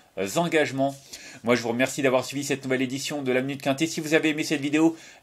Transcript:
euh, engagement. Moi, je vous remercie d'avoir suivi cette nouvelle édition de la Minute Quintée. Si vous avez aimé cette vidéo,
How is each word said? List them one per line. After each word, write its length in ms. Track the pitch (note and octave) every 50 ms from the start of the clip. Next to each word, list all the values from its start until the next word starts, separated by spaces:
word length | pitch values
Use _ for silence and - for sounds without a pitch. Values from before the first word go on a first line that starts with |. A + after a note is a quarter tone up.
| _ _ -
euh, 100 | F#2 G2 G2 G2
engagement. 600 | D#3+ F3 E3 E3 D#3 C#3+ A#2+ C3 C3+ C3+ C#3 C#3 C#3 - - - - - - - -
Moi, 140 | - A#2 B2
je 60 | A#2
vous 60 | A2+ A#2
remercie 320 | A2+ A#2+ C3 C3 - -
d'avoir 240 | C3+ C3 B2+ B2+ A#2+
suivi 180 | - C3+ C#3+
cette 220 | C#3 C#3 C#3 C3+ C3+
nouvelle 160 | C3 C3 B2+
édition 400 | C3 B2 C3+ C3+ - - D3+ D3
de 100 | C#3 B2+
la 120 | B2 B2+
Minute 180 | C3 C#3 C#3+ C3+
Quintée. 260 | - C#3+ C3+ C#3 D#3+
Si 140 | D#3+ - F3
vous 140 | D#3 D3 D#3+
avez 160 | D#3 D3 D#3
aimé 140 | D3 D#3 D3
cette 180 | - D#3+ C#3+
vidéo, 340 | C3+ D3 C#3+ D#3 D#3+ E3 D#3+ - - - - -